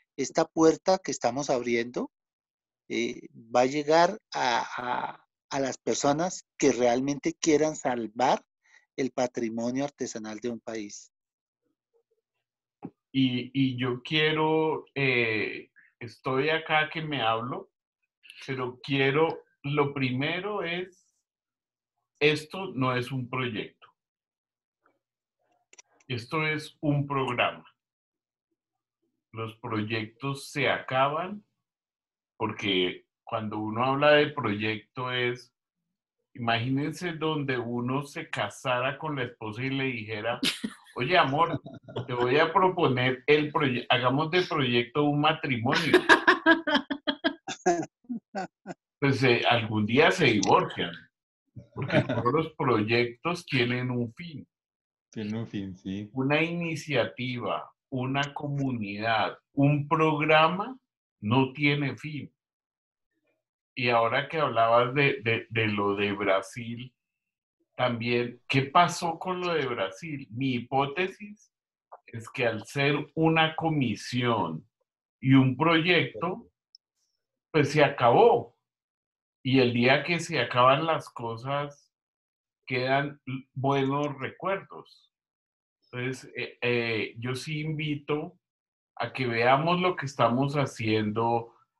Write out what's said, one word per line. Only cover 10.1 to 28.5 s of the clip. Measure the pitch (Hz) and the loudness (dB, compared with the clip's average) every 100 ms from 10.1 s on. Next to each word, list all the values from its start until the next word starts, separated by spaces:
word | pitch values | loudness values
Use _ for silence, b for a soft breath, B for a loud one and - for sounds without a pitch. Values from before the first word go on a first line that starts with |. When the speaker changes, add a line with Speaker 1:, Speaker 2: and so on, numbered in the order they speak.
| 117 107 107 | -8 -12 -8
Speaker 1:
de | 120 | -8
un | 120 | -8
país. | - 113 104 - - _ _ _ _ _ _ _ _ 466 _ _ _ _ _ _ _ _ - - _ | -8 -10 -10 -14 -20 _ _ _ _ _ _ _ _ _ _ _ _ _ _ _ _ _ -16 -16 _
Speaker 2:
Y, | 135 131 123 123 | 0 2 0 -4
y | 139 131 123 | 0 0 0
yo | 127 123 | -4 -4
quiero, | - 156 156 156 156 160 160 139 - | -2 0 2 2 2 2 0 -2 -6
eh, | 139 139 123 113 110 90 - - b b _ | -4 0 2 0 -2 -4 -8 -14 b b _
estoy | 117 - 139 131 151 | -18 -10 -4 0 0
acá | 160 160 156 147 | -2 0 0 0
que | 165 | -4
me | 156 139 | -6 -2
hablo, | 113 113 120 165 - _ _ _ _ _ - - - | 0 0 -4 -8 -12 _ _ _ _ _ -20 -16 -10
pero | 131 123 127 | -6 -6 -8
quiero, | - 139 135 143 165 165 - _ | -4 0 2 2 0 -2 -12 _
lo | 143 147 139 | -2 0 0
primero | 139 131 127 151 175 202 208 | 0 -2 -2 -2 -4 -4 -6
es | 170 175 185 - _ _ _ _ _ _ _ _ _ _ _ _ | -4 -6 -8 -14 _ _ _ _ _ _ _ _ _ _ _ _
esto | 147 147 - 190 190 | 2 2 -4 -10 -8
no | 127 127 123 | -2 -2 -2
es | 120 | -4
un | 135 120 | -6 -6
proyecto. | 127 123 107 - - - _ _ _ _ _ _ _ _ _ _ _ _ _ _ _ _ _ _ - _ _ - | -6 -6 -6 -10 -14 -20 _ _ _ _ _ _ _ _ _ _ _ _ _ _ _ _ _ _ -20 _ _ -8
Esto | 123 - 160 156 | -8 -4 -2 -2
es | 151 - - | -2 -8 -4
un | 151 143 139 | 0 0 0
programa. | 139 127 120 95 80 - _ _ _ _ _ _ _ _ | -2 -2 0 0 -2 -14 _ _ _ _ _ _ _ _